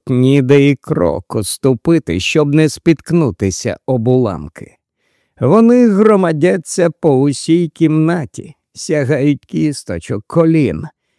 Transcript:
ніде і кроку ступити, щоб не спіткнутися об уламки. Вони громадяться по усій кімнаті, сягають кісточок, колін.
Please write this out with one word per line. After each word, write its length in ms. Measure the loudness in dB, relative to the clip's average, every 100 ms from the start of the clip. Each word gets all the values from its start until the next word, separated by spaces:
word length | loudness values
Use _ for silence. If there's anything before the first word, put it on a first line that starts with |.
| -2
ніде 600 | 0 2 2 4 4 4
і 60 | 0
кроку 680 | -4 -2 -2 -4 -6 -8
ступити, 760 | -6 -2 -2 0 0 0 -2 -6
щоб 360 | -2 -2 0 0
не 140 | 0
спіткнутися 1080 | 0 -2 -2 -2 -2 -2 -2 -4 -4 -8 -8 -4
об 220 | -2 0
уламки. 720 | 0 0 -6 -12 -16 -20 _ _ _ _ _ _ -4
Вони 500 | 2 4 4 4 4
громадяться 1000 | 4 4 2 0 0 0 -2 -4 -2 -2
по 320 | 0 0 2
усій 480 | 0 -2 0 0 0
кімнаті, 840 | -2 0 2 0 -2 -8 -14 -18 -20 _
сягають 720 | -14 -6 -4 -2 0 0 -2 _
кісточок, 760 | -4 -4 -6 -10 -10 -8 -10 -4
колін. 560 | 0 2 2 0 -4 -10 _ _